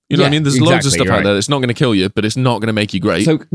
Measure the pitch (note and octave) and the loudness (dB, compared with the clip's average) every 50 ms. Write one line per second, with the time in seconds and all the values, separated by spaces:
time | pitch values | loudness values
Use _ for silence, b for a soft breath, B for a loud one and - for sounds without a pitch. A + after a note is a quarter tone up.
0 | _ - - D#3+ - C#3 D3 D#3 D#3 C#3 C#3 C3 A#2 - - - - C#3 B2+ - | _ -4 0 2 2 2 2 2 0 0 2 2 2 2 2 2 0 0 0 0
1 | B2+ F#2 - - - G2+ G2+ G2 G2+ - C#3+ C#3 B2+ A#2+ A#2 - D3 B2+ A2 G2 | 0 0 0 0 2 0 0 0 0 -2 -2 -2 0 -2 -2 0 0 2 2 2
2 | F#2 G2 - - G2+ G#2+ - B2+ B2+ B2+ A#2+ G2+ G#2 A2+ A2 G#2+ G#2 G#2 - F#2+ | 0 0 -2 -2 -4 -2 -2 -2 0 0 0 -2 -2 -2 -2 -2 -2 -2 -4 -2
3 | F2 G#2 F2 E2+ G#2 D#3+ D#3 D3+ - - - | -2 0 0 0 0 0 0 -2 -2 -4 -6